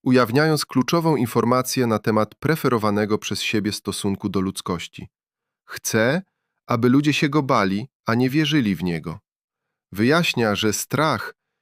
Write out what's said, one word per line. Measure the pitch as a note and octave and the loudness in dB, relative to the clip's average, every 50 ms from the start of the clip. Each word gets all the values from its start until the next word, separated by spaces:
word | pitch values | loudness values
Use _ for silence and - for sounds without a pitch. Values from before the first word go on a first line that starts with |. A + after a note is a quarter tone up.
ujawniając | - C3+ B2+ B2+ B2 A2 A2+ C#3+ D3+ D#3+ D#3 C#3+ - | 0 2 4 4 4 4 2 2 2 2 2 0 -2
kluczową | - - C3 B2 - E3+ E3+ D#3+ E3 D#3 | -2 -2 -2 0 2 0 0 2 2 0
informację | A#2 B2 A2+ - A#2+ A2 A#2 B2+ B2+ B2+ - - C3 B2 | 0 0 0 0 0 2 2 0 0 0 -2 -2 -2 0
na | A#2 A2 G#2 | 0 0 0
temat | - A#2 G#2+ G#2+ G#2+ - - | 0 0 0 0 0 -2 -6
preferowanego | - - C3+ D#3+ D#3 - C3+ B2 A2 G#2+ G#2+ G2+ G#2 G#2+ G2+ G#2+ | -6 -2 -2 -2 0 0 0 0 2 0 0 0 0 0 0 -2
przez | G2+ - - G#2 - | -4 -4 -6 -8 -6
siebie | - - - G#2+ G2 G#2 | -4 -2 -2 -2 -2 -2
stosunku | G2 - - G#2 F#2+ - - G2+ G2 - - G2+ | -6 -6 -8 -8 -8 -4 -4 -4 -4 -4 -4 -4
do | F2+ G2 | -2 -2
ludzkości. | F#2+ F#2+ F#2+ - - - F#2 E2 - - - - - - _ _ _ _ _ _ _ _ _ _ _ | -2 -2 -4 -6 -6 -6 -6 -6 -8 -12 -16 -18 -20 -20 _ _ _ _ _ _ _ _ _ _ _
Chce, | - - - - - - A2 A2 B2 D3 F#3 F#3+ _ _ _ _ _ _ _ _ | -16 -14 -10 -6 -2 0 2 2 2 2 -2 -4 _ _ _ _ _ _ _ _
aby | - A#2+ A#2 A#2 B2 | -2 -2 2 4 4
ludzie | B2 C#3+ D3 D3+ C#3 | 4 4 4 2 0
się | - E3 C#3+ | 0 0 0
go | C#3 D#3 C#3 | 0 0 0
bali, | C3 C#3 A2+ G2 F#2+ F#2+ G2+ B2 - _ _ - | 2 2 2 2 2 0 -2 -4 -8 _ _ -4
a | - A2+ | -2 0
nie | A#2+ B2+ C3 | 2 2 2
wierzyli | C3 D#3 D#3 C#3+ D3+ D3+ A#2+ G#2 F#2+ | 2 0 0 2 2 2 2 2 0
w | D#2+ F#2 | 0 -2
niego. | F2+ E2+ E2 D2 F2 D#2 - _ _ _ _ _ _ _ _ _ _ _ _ _ - | -2 -4 -4 -6 -10 -12 -14 _ _ _ _ _ _ _ _ _ _ _ _ _ -10
Wyjaśnia, | - F#2+ A2 B2 D3+ E3+ E3+ - - B2+ A#2 G#2+ G2+ | -2 0 2 4 4 2 2 0 0 0 0 0 0
że | E2+ G2+ G#2+ G2+ | 0 0 -2 -2
strach | - - - - C3 D3+ D#3 C3 G#2+ - - - _ _ _ _ _ | -2 -6 -4 -2 0 0 0 -2 -4 -6 -10 -14 _ _ _ _ _